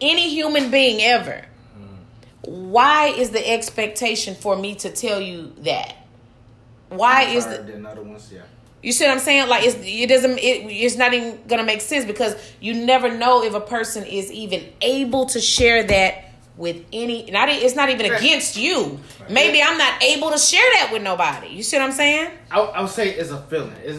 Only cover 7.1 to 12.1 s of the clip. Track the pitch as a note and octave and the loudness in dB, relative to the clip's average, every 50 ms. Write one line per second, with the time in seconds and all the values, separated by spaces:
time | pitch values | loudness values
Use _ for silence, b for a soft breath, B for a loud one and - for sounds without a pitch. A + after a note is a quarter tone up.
7.1 | C4 C4+ C4 A#3+ A#3 A#3+ A#3 - - - - G#3 G#3 - - G#3+ G#3+ A3 G#3 G#3 | 6 4 4 2 0 -2 -2 -2 -8 -10 -12 -14 -16 -16 -16 -16 -16 -16 -16 -18
8.1 | G#3+ - - - F#2+ F2+ - - - - _ _ _ _ - A#3 A#3+ - D#4+ C#4 | -18 -20 -20 -20 -20 -20 -20 -20 -20 -20 _ _ _ _ -6 -4 0 2 2 2
9.1 | C4 C4 C4 D4+ C#4 C#4 C4 A#3+ A#3+ G#3+ G#3+ B3 A3+ G#3 F#3 F#3+ G3+ A3+ A#3+ A#3+ | 2 2 2 2 2 2 4 4 2 4 4 2 2 0 -6 -8 -4 -4 2 4
10.1 | C4 B3+ A#3+ C4 B3+ - - B3 B3 - G#3 G#3+ G#3 G3+ A3+ A#3+ G3+ A3+ B3+ B3 | 4 4 4 2 0 2 2 0 0 0 -4 -8 -6 -2 -2 -2 2 2 2 2
11.1 | B3 A#3+ A#3 A#3 A3 - - - A#3 A3+ A3 A3 G#3+ G#3 - - D4+ C#4 B3 G#3 | 2 0 -2 -6 -10 -12 -4 -2 -2 0 0 -2 -2 -4 -4 -2 -2 -2 -2 -4